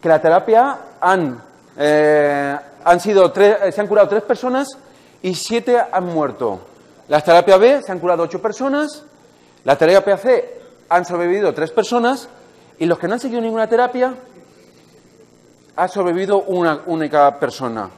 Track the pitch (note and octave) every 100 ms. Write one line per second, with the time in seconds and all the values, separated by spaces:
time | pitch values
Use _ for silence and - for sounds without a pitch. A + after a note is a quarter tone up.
0 | E3+ D#3 E3 E3+ F#3+ A3 C4 C4 - -
1 | F3 F#3+ D3+ A#2+ - _ _ - D3 D3+
2 | D3+ D3+ D3 C#3+ C#3+ C#3+ - - - F3
3 | G3+ G3 F#3 F#3+ G3+ G#3 G3 G3+ G#3 G#3
4 | G3+ G3+ - B3 B3+ C4 C#4 - - _
5 | _ _ F#3 F3 - A#3 A#3 A#3+ - F3+
6 | F3+ E3 C#3+ G#2+ A#2+ F#2+ - - _ _
7 | _ D3 D3+ E3+ F3 F#3+ A3+ C#4 - F#3
8 | F3 E3+ E3+ F3+ G#3 G3+ C4+ C#4+ D4 -
9 | - _ _ _ _ _ - C#3 D#3+ F#3+
10 | F#3+ G3 A#3+ A#3 - - - - _ F3
11 | F3+ F3 F3 F#3+ G3 D3+ D3+ - G3+ A#3+
12 | A#3 C4 - - - _ _ _ E3+ E3
13 | F3 A#3 C4+ A#3+ A3+ A3 A3 A#3 B3 B3
14 | B3+ B3+ - - _ _ _ _ _ _
15 | _ _ - _ _ _ _ - F3+ G3+
16 | F3+ F3 F#3+ G3+ F#3+ F3+ E3+ D3+ F3+ E3
17 | D3+ D3 C#3+ C#3 C3+ - B2+ A2+ G2